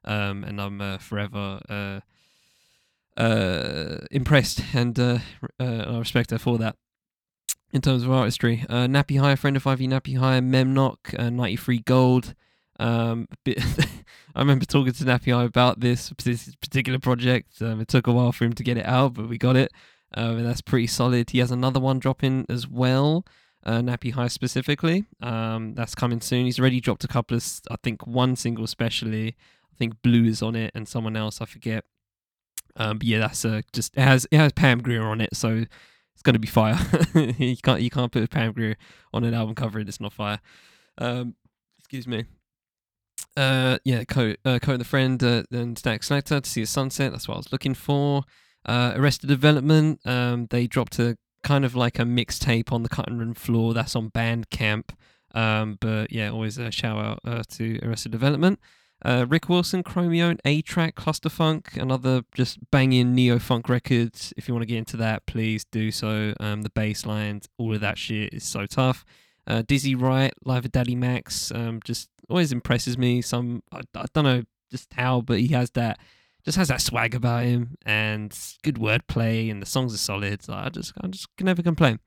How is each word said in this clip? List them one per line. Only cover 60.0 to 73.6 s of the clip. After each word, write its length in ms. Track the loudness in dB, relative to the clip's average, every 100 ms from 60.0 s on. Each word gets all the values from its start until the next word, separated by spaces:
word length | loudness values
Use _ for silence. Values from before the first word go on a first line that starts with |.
| 2 2 2
and 100 | 2 2
A-Trak, 480 | 0 0 0 -2
Clusterfunk, 840 | -2 -4 -4 -6 0 0 0 -4 -6
another 460 | -2 0 2 0 -2
just 240 | -2 -2 -2 2
banging 440 | 4 6 4 4
neo-funk 540 | 4 4 2 2 -2 0
record. 440 | -2 2 0 0 -6 -14 -12
If 100 | -6
you 60 |
wanna 100 | -4
get 140 | -4 -6
into 180 | -6 -4
that, 300 | -2 -2 -4
please 400 | -2 -2 -2 -4
do 240 | -4 -2
so. 420 | -2 -4 -2 -4 -4
Um, 220 | -6 -4
the 80 | -4
bass 340 | -4 -2 -4
lines, 420 | -4 -4 -4 -8 -12 -8
all 160 | -4
of 80 | -2
that 160 | -2 -4
shit 340 | -6 -4 -4
is 120 | -8
so 200 | -10 -8
tough. 400 | -4 0 0 0 _ _ _ _ -4
Uh, 140 | -4
Dizzy 340 | 0 0 2
Wright, 380 | 0 2 2 2 -2 -2
Live 180 | -2
at 80 | 0
Daddy 240 | 0 0 0
Max, 560 | 0 -2 -4 -8 -6
um, 280 | -6 -6 -8
just 240 | -8 -10 -10 _ -2
always 220 | 0 2
impresses 480 | -2 0 0 0 0
me. 240 | 2 2
Some, 400 | -2 -4 -4 -8